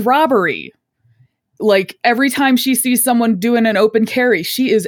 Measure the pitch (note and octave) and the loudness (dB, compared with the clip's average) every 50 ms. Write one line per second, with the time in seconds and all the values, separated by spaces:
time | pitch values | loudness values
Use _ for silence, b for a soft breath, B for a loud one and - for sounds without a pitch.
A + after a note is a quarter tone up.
0 | G#3 A#3 B3+ C#4+ D#4+ C#4 C4+ G#3+ F3+ E3 B2+ E2 C#2+ B1+ - _ _ _ _ _ | 0 0 2 2 2 2 2 0 0 0 -4 -6 -10 -14 -18 _ _ _ _ _
1 | _ _ _ _ _ _ _ _ _ _ _ _ - G#3+ G3+ G3 F#3+ - - _ | _ _ _ _ _ _ _ _ _ _ _ _ 0 2 2 2 0 -2 -10 _
2 | _ A#3+ A#3+ A3+ C#4 C#4 B3+ - C#4+ C4+ C4 B3 B3 C4 C4 A#3+ - C4 B3 A#3 | _ -2 0 2 0 -2 0 0 0 2 2 2 0 0 -2 -2 0 -2 -2 -2
3 | - C4 B3 A#3 A#3 A3+ A3+ F#3 F#3 A#3 A#3+ A#3 A3+ A3+ G#3+ F#3+ G#3 G#3+ A3 A3+ | 0 0 0 0 0 0 -2 -2 0 0 0 2 2 0 2 2 0 2 2 0
4 | A3+ - - B3+ B3 B3 A3+ E3+ E3+ - - - C4 B3+ - A3 F3 | -2 0 -2 -2 0 2 0 0 -2 -6 -4 -4 -2 0 0 0 -2